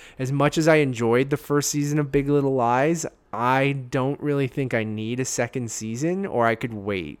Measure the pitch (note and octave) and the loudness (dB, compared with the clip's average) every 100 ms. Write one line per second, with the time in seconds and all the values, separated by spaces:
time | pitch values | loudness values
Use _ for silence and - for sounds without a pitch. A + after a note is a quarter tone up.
0 | - - C3 C#3 C#3+ E3 D#3+ D#3 C#3 A#2 | -18 -8 -4 0 0 2 4 6 4 0
1 | A#2 A#2+ C3+ C#3+ - D3 - D3 C#3+ D3+ | 2 2 2 -2 0 0 0 -2 0 -2
2 | C#3+ C#3+ C#3 C#3+ C#3 C3 A#2 B2+ D3 E3+ | 0 0 2 2 2 2 2 4 2 0
3 | - - _ G#2+ B2 C3+ C#3 C#3 B2 C3+ | -4 -12 _ -2 2 2 2 0 -4 -2
4 | C3 D3 D3 C#3+ C3+ - C3 A#2+ A2 G#2+ | -2 -2 -2 0 -2 -2 -2 -2 -2 -4
5 | A2 B2 C3 - A#2 C3+ A#2 - A2 A#2 | -4 -4 -4 -4 -4 -4 -8 -8 -8 -4
6 | D#3+ F#3 G3 A#2+ A2+ A2+ A#2+ A2 G2 G2 | -4 -4 -2 2 2 2 -4 -6 -4 -4
7 | D2+ - | -4 -10